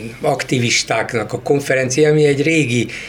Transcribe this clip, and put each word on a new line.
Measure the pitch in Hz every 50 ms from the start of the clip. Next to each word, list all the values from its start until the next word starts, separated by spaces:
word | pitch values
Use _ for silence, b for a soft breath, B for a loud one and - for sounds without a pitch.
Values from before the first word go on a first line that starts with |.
| 110 117 117 -
aktivistáknak | - 147 143 131 - - 147 127 120 117 110 - - - 123 113 110 - - 113 107 104 -
a | 123
konferencia, | - - 143 143 139 - 139 131 131 127 127 151 156 151
ami | 151 156 151
egy | 147 143 135 143
régi, | 160 165 160 147 117 120 120 110 B B B B